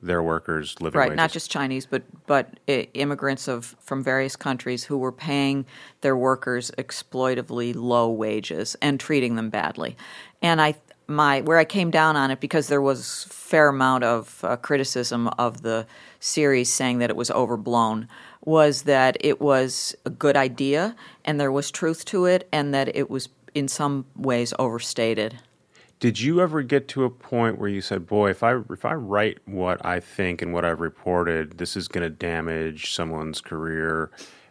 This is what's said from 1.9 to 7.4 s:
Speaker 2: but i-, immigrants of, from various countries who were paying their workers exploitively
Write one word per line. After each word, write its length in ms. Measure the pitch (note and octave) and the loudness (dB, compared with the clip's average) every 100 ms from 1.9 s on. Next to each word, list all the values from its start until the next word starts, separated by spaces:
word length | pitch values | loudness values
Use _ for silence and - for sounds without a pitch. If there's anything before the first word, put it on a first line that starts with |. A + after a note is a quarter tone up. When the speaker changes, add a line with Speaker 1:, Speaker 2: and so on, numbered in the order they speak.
| C3+ - - - | -6 -6 -12 0
Speaker 2:
but 340 | C#3+ C3 - - | 0 0 -6 -2
i-, 200 | C3+ - - | -2 -2 -4
immigrants 520 | C#3+ C#3+ C#3 C3+ - | -4 -2 -4 -4 -4
of, 280 | B2 A#2+ - | -8 -8 -18
from 240 | - C3+ | -8 -6
various 320 | C3 C3 C3+ - | -2 -2 -2 -4
countries 500 | C#3+ B2+ - B2 - | -6 -6 -4 -6 -4
who 120 | C#3+ | -4
were 140 | C3 | -4
paying 560 | B2+ D#3 C#3+ C#3 C#3 C3 - - _ | -6 -4 0 0 0 -4 -12 -20 _
their 180 | C#3 C3 | 0 2
workers 540 | C3 C3 - B2 B2 - | 2 0 0 -4 -4 -8
exploitively 960 | B2+ - - C3 C3 B2+ | -8 -10 -8 -2 0 0